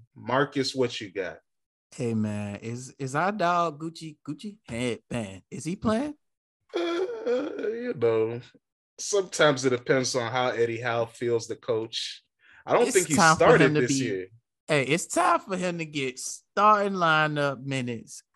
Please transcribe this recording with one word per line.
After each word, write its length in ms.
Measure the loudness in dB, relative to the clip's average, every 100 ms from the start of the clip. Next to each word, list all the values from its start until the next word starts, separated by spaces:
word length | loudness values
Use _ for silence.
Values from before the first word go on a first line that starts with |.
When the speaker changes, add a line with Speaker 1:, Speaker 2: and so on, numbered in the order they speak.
| _ -16
Speaker 1:
Marcus, 580 | -2 0 2 0 -4 0
what 260 | -2 -2
you 100 | -10
got? 280 | -8 -8 -10 _ _ _ _ _
Speaker 2:
Hey, 200 | -8 -4
man, 440 | -2 -2 -4 -6 -8
is, 340 | -10 -12 -14 -10
is 160 | -6 -2
our 180 | -2
dog 480 | 0 0 0 0 -4
Gucci, 340 | -12 -12 -16 -16 -12
Gucci? 300 | -10 -10 -16 -10
Hey, 340 | -4 -2 -4 _
man, 320 | -8 -8 -12 _
is 140 | -10 -8
he 100 | -4
playing? 380 | -2 -2 -2 -8 _ _ _ _ _
Speaker 1:
Uh, 60 | -6 -4 -2 -4 -6 -4
you 680 | -2 -4 -6 -6 -6 -6 0
know, 420 | 2 2 0 -4 -10 _ _ _ _ _
sometimes 680 | -2 -2 -2 4 4 6 2
it 60 |
depends 440 | 0 2 2 2 -2
on 160 | -2
how 180 | 0 0
Eddie 280 | 2 0 0
Howe 260 | -2 -2 -2
feels 420 | -4 -2 -2 -2
the 100 | -10
coach. 680 | -4 -4 -2 -8 -8 -12 _ _ _ -20 0
I 60 |
don't 100 | 2 4
Speaker 2:
It's 60 | 2
Speaker 1:
think 120 | 2
he 80 | 6
Speaker 2:
time 200 | 6 8
for 40 |
Speaker 1:
started 220 | 8 8 6
Speaker 2:
him 80 |
to 80 | 4
Speaker 1:
this 80 | 2 0
Speaker 2:
be 60 | 0
Speaker 1:
year. 220 | -4 -8 -16 _ _ 0
Speaker 2:
Hey, 140 | 0
it's 220 | 2 0 0
time 340 | 0 2 2
for 160 | 0 -4
him 220 | -4 -4
to 60 | -6
get 320 | -4 -6 -6
starting 760 | -12 -12 _ 2 4 6 2
lineup 680 | 2 4 4 4 2 0 -2 -4
minutes 580 | -4 -4 -6 -10 -20 _